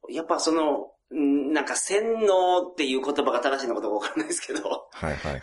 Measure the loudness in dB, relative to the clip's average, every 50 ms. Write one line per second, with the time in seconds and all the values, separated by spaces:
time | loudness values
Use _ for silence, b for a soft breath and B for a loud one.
0 | -14 -10 -8 -4 -2 0 0 0 2 2 2 2 2 2 0 0 -4 -8 -16 _
1 | _ -8 -4 0 2 4 4 2 2 2 0 0 0 -2 -4 -4 -2 0 0 0
2 | 2 0 0 2 4 4 6 6 6 4 4 4 2 0 -2 -2 0 0 0 0
3 | 0 0 0 0 2 2 2 2 2 2 0 0 0 -2 -2 -2 -2 -2 -2 -2
4 | -2 -4 -4 -4 -4 -2 -4 -6 -6 -6 -6 -6 -4 -4 -6 -6 -8 -12 -12 -6
5 | -4 -4 -4 -4 -4 -6 -6 -4